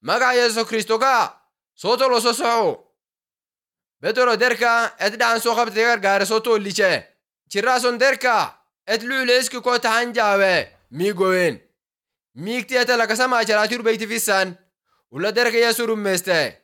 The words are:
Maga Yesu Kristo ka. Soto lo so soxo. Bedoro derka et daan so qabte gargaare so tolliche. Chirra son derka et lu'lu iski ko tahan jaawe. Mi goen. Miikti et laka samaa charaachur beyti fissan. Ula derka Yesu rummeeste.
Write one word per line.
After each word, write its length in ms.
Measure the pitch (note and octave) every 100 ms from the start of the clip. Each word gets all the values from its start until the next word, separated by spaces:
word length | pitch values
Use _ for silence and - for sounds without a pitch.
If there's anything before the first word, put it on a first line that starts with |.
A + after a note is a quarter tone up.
Maga 320 | A#2 A3 B3+
Yesu 320 | B3 A#3+ A3+ A3
Kristo 340 | A3 G#3+ A3
ka. 420 | C4+ B3 F3+ - _ _ _ _
Soto 340 | F3+ A#3+ C4
lo 100 | A#3+
so 120 | A#3
soxo. 500 | A#3 A#3+ A#3 F#3+ A#2+ _ _ _ _ _ _ _ _ _ _ _ _
Bedoro 340 | D#3 A3 B3+ A3
derka 560 | B3 A#3+ A#3+ A#3 A#3 -
et 180 | G3 A3
daan 220 | A#3 A#3
so 140 | A3+ A3+
qabte 260 | A#3 G3+
gargaare 440 | A#3 A#3 G3 G3 F#3+
so 140 | A3
tolliche. 640 | A3 A3 G3+ F#3 F#3+ C#3 - _ _ _ _
Chirra 300 | G3 A#3 B3+
son 180 | B3 A#3+
derka 560 | C4 C4 B3+ A3 C3 - _ _ -
et 140 | A3
lu'lu 300 | A#3 C4+ B3+ B3
iski 220 | B3 B3+
ko 160 | A#3 A#3+
tahan 340 | A#3+ A3+ A#3+
jaawe. 540 | A#3 G#3+ G3 F#3+ E3+ - _ _
Mi 200 | B2+ G3
goen. 460 | F#3 F#3+ F#3 F3 A2 _ _ _ _ _ _ _ A#2+
Miikti 420 | F3+ B3 A3+ B3+
et 120 | A#3+
laka 260 | B3 A3 A3
samaa 280 | B3+ B3 G#3+
charaachur 360 | G#3+ G#3+ B3
beyti 240 | A3+ A3+ G#3+
fissan. 460 | A3+ - F#3+ F#3 F3 _ _ _ _ _
Ula 200 | B2+ G3
derka 260 | G#3 A#3 A#3
Yesu 280 | A#3 A3+ A#3
rummeeste. 680 | A3 G3+ F3+ F#3 E3+ B2+ -